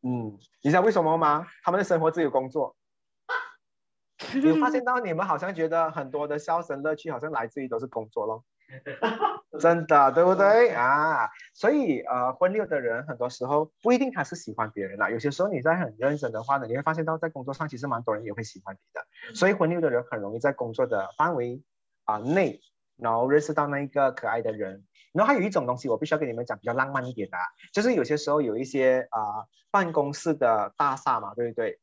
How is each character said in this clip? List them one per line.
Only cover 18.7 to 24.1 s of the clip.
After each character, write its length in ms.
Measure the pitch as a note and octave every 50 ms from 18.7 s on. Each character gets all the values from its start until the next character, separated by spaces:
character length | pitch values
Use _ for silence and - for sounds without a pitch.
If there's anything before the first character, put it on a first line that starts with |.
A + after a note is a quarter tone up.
| F#2+
你 60 | - _ _ _
的， 120 | - - _ _ - - - -
所 140 | - F3 F#3+
以 40 | G3
婚 160 | F#3 F3 D#3+
六 120 | F3 F3
的 80 | E3 D3
人 160 | B2 A#2+ A#2+ -
很 120 | B2+ A2
容 140 | G2+ G2 G#2+
易 40 | A#2
在 140 | A#2 C#3+ C3+
工 180 | - B2+ A#2
作 160 | A2+ - C3 A#2+
的 220 | A2 G2+ F#2+ F#2+ - -
范 180 | D3 E3+ F3
围， 260 | C3+ A#2+ A#2+ B2 C3+ - _ _ _ _ _ _ _ _
啊， 140 | - G#2+ G#2+
内， 420 | G#2+ B2+ D#3 G3 F#3+ C#3 G2+ - _ _ _ _ _ _ _
然 180 | _ A#2 A#2 A2+
后 140 | A2+ A#2+ C3
认 140 | C#3+ D3+
识 120 | D3 D3+ D3+
到 140 | D#3 D3 C#3+
那 140 | C#3+ C#3
一 60 | C#3+ C3+
个 260 | _ C#3+ C#3 C3+